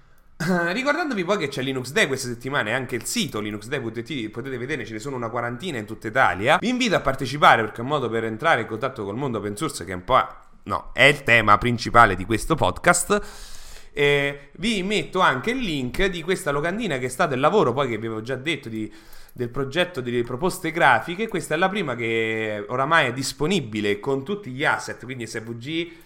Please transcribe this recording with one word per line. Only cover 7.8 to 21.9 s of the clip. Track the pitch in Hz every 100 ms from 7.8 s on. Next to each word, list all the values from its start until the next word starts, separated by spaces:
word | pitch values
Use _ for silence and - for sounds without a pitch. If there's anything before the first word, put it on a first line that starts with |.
un | 123
modo | 147 117
per | 113
entrare | 110 110 160 131
in | 110
contatto | 110 131 117
col | 98 110
mondo | 143 110
open | 101 101
source, | 156 -
che | 90
è | 90
un | 92
po', | 123 - - - -
no, | - 92 -
è | -
il | 135 147
tema | - 117 107 104
principale | 120 117 110 117 110 90
di |
questo | 92 107 - 160
podcast. | 92 - 175 170 - 202 - - - - - - -
E | 143 143 143 139 143 -
vi | - 214 208
metto | 185 202 - 185
anche | 165 127 220
il | 262
link | 214 147 123 - 196
di | 175
questa | 156 180 147
locandina | 143 165 208 220 131
che | 123
è |
stato | - 170
il | 131
lavoro, | 151 202 135
poi, | 123 135
che | 110
vi | 113
avevo | 110
già | 117 127
detto, | 147 151 117
di, | 110 107 - - - -
del | - 120
progetto | 139 131 170 175 135
delle | 123 120
proposte | 120 123 180 - 165
grafiche. | 160 151 117 170 175 226
Questa | 175 - 156
è |
la | 185
prima | 208 151